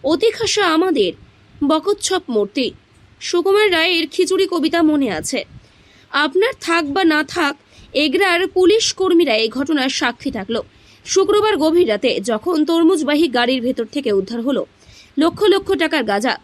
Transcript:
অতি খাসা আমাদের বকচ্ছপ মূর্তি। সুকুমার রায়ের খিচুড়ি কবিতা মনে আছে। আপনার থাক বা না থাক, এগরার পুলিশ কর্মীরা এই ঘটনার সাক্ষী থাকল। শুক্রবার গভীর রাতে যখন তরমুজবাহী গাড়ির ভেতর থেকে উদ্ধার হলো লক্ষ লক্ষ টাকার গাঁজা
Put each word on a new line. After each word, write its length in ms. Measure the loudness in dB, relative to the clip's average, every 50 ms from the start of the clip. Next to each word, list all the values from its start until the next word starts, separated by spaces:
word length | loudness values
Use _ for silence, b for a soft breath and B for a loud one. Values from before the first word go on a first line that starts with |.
| 0
অতি 260 | 0 0 2 0 0 0
খাসা 280 | 0 -4 -4 0 0 0 2 2
আমাদের 360 | 2 2 0 0 0 0 -2 -2 -8 -18 -20 _ _ _ _ _ -6 -2 0
বকচ্ছপ 540 | 0 0 0 -2 -4 -2 -2 -4 -4 -4 -4 -2 -2
মূর্তি। 320 | -2 -2 -2 _ -4 -4 -4 -6 -12 _ _ _ _ -20 _ _ _ -10 -4
সুকুমার 440 | -4 -2 0 2 2 2 2 2 2
রায়ের 320 | 2 0 0 0 -2 -2 -4 -2
খিচুড়ি 340 | -2 -2 0 2 0 0 0
কবিতা 300 | 0 -2 -2 0 0 2 2
মনে 260 | 2 2 2 0 -2 -4 -4
আছে। 260 | -6 -6 -6 -6 -8 -8 -18 -20 b b b b b b b b b b -2 -2 -2
আপনার 280 | 0 0 0 0 0 -2 -6
থাক 240 | -4 -2 -2 -2 -2 -2 -2
বা 80 | 2 2
না 160 | 2 2 2 -2 -2 -2
থাক, 200 | -2 -2 -2 -4 -6 _ b b b b b b
এগরার 480 | 0 0 0 2 2 2 2 2 0 -2 -2 0
পুলিশ 280 | 2 4 4 4 4 2 -2 -4 -2
কর্মীরা 340 | 0 2 4 4 4 2 2
এই 140 | 0 0 -2
ঘটনার 420 | -2 -4 -4 -2 -2 0 0 -2 -2 -2
সাক্ষী 300 | -4 -4 -4 _ -8 -8 -6 -6
থাকল। 180 | -6 -6 -6 -6 -6 -8 b b b b b b b -2 0
শুক্রবার 420 | 2 2 4 2 2 2 2 0
গভীর 320 | 2 2 2 4 4 4 2 0
রাতে 180 | 0 0 0 0 0 -2 -2
যখন 260 | -4 -2 -2 -2 0 0 0
তরমুজবাহী 600 | 2 2 2 4 4 2 2 0 0 2 2 2 2
গাড়ির 320 | 2 0 2 2 0 0 -2
ভেতর 200 | -4 -4 -4 -6 -6 -6
থেকে 180 | -6 -4 0 0
উদ্ধার 280 | -2 -2 -2 -6 -6 -4
হলো 200 | -2 -2 -2 -4 -6 _ b b b b b b b b 0
লক্ষ 220 | 0 0 0 2 2
লক্ষ 240 | 4 4 2 2 -2 -2
টাকার 320 | -2 0 -2 -2 -2 -2
গাঁজা 300 | -2 -2 -2 -2 -2 -4 -4